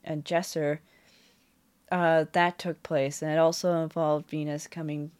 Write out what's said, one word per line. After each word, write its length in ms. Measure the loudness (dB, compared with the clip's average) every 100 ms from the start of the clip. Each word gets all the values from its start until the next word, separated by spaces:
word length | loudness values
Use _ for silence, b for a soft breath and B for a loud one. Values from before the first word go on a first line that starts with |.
and 180 | -6 -8
Jesser, 580 | 0 -2 0 -2 -2 -2 b b b b b b b b _ _ _
uh, 360 | 0 4 4 4
that 260 | 2 2 0
took 240 | -8 -8
place. 400 | -2 0 0 -2
And 100 | -2
it 60 | 4
also 440 | 4 4 0 0
involved 460 | -2 -2 0 0 -2
Venus 380 | -6 -4 -6 -8
coming 440 | -10 -6 -6 -8 _